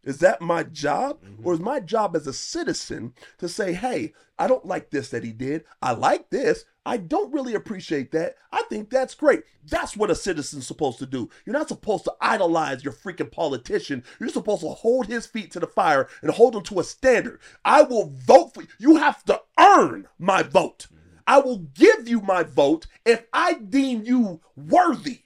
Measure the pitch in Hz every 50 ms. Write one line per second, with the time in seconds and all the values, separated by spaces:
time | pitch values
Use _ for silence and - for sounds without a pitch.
0 | _ - 135 131 170 185 - - 170 170 170 165 156 165 160 147 147 143 147 180
1 | 240 285 294 _ _ 98 101 104 113 170 175 160 175 226 285 285 196 156 208 220
2 | 208 190 170 160 139 139 127 - - - - 330 339 233 156 - - - - -
3 | 110 120 _ _ - - _ _ - 170 170 - 208 185 170 180 214 254 233 156
4 | 156 156 _ _ _ _ _ - 165 196 254 254 - - 185 160 - _ - 139
5 | - - - 117 113 117 110 110 127 131 147 160 - _ _ _ - 131 143 127
6 | 131 - 302 339 - _ - 226 277 165 - - - _ _ _ _ - 247 233
7 | 180 160 294 370 415 247 269 302 262 247 226 196 - - 220 185 - - 160 143
8 | 127 - - 160 165 - - _ _ _ - - 453 453 - 214 208 _ 247 262
9 | 262 254 - _ 294 294 220 - - _ _ _ _ 151 - 339 330 - - 202
10 | 214 202 - - - 202 175 151 135 - - 139 123 - - - 156 135 113 -
11 | 139 131 131 127 113 - _ - _ - 220 294 311 - - - - - 208 175
12 | - - - _ - - 226 214 190 170 165 165 156 139 135 127 143 139 131 _
13 | _ 202 170 - - 117 - - 170 151 135 120 - - 190 208 - - 143 123
14 | - - - _ 214 269 - 240 175 - 208 170 160 147 143 - - 220 247 262
15 | 240 185 240 233 - - _ 226 202 - - 175 170 - _ - 196 165 147 135
16 | 131 - - - - 156 151 - 226 254 - 202 170 - 208 180 156 - - _
17 | - 262 247 202 165 240 - - - - - _ _ - 233 294 294 - 247 220
18 | 180 151 139 131 127 131 226 302 339 - _ - - - - _ 208 277 320 294
19 | 294 294 226 - _ - - - - _ _ - 320 403 392 330 214 147 117 -
20 | - _ _ _ 165 190 190 185 165 - 139 185 160 - _ _ - - _ _
21 | _ _ _ _ _ - 247 285 277 254 247 196 170 139 135 165 277 415 - 349
22 | 233 233 233 226 196 196 190 180 165 139 127 160 143 139 156 160 - - _ _
23 | _ 226 233 220 - _ - 277 330 359 349 262 220 190 190 277 269 269 247 220
24 | 208 233 254 254 233 196 170 160 _ _ _ 135 143 156 240 349 359 339 262 -
25 | - 285 247 - _